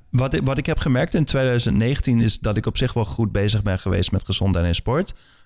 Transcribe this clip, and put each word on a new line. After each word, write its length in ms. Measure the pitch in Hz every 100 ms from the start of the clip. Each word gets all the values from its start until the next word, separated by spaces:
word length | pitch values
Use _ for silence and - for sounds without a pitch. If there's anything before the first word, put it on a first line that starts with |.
| -
Wat 240 | 123 135
ik, 60 | 139
wat 140 | 131 131
ik 80 | -
heb 120 | 156
gemerkt 360 | 131 127 160
in 100 | 185
tweeduizend 520 | 147 135 131 123 117 101
negentien 440 | 117 139 - 117
is 180 | 113 -
dat 180 | 110 107
ik 100 | 110
op 100 | -
zich 160 | 127
wel 120 | 120
goed 280 | 104 - 107
bezig 300 | 101 101 107
ben 160 | 101 95
geweest 340 | 95 92 -
met 120 | 104
gezondheid 420 | - 95 98 87 85
en 80 |
sport. 400 | 85 - 143 190 - - -